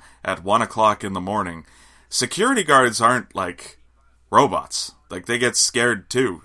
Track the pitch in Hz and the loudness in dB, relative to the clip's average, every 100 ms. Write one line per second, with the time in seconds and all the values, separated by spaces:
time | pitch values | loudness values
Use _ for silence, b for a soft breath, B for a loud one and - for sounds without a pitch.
0 | b b 95 85 90 110 110 113 110 104 | b b -8 -6 0 0 0 0 2 0
1 | 104 92 90 107 92 82 b b b b | -4 -6 -4 -4 -6 -10 b b b b
2 | b - - - 240 254 160 135 127 110 | b -4 -4 0 0 0 4 4 4 4
3 | 117 123 - 98 90 87 - - _ _ | 2 2 -2 -6 -6 -8 -18 -20 _ _
4 | _ _ _ 107 139 85 - - - - | _ _ _ 4 4 0 -6 -10 -10 -14
5 | - 90 87 120 123 - - 120 120 107 | -16 -12 -6 0 0 0 0 0 0 0
6 | - 123 127 82 | -4 -2 -2 -4